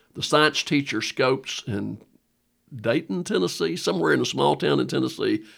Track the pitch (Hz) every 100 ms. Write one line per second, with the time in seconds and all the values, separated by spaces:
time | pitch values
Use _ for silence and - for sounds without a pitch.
0 | _ - - 151 151 151 - 147 139 110
1 | - - 127 202 - - - 101 104 107
2 | _ _ _ _ _ _ _ 127 113 143
3 | 165 185 175 214 180 - 160 175 - 185
4 | 160 135 120 131 143 139 156 139 127 139
5 | 127 - 107 107 -